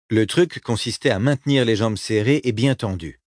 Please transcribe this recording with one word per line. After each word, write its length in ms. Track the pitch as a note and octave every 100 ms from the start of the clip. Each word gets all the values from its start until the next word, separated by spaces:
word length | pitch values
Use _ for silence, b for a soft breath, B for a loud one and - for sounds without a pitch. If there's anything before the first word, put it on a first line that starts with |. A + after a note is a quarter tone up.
| -
Le 180 | A2 G#2+
truc 340 | E3 F3+ -
consistait 480 | - A2+ A#2+ - C#3
à 100 | G2
maintenir 460 | B2+ C#3+ C#3+ C#3 A#2
les 100 | G#2
jambes 220 | A2+ G#2
serrées 440 | - G#2+ G#2+ D3+
et 80 | B2+
bien 240 | G#2+ C3+ B2+
tendues 440 | G#2+ F2+ D#2+ -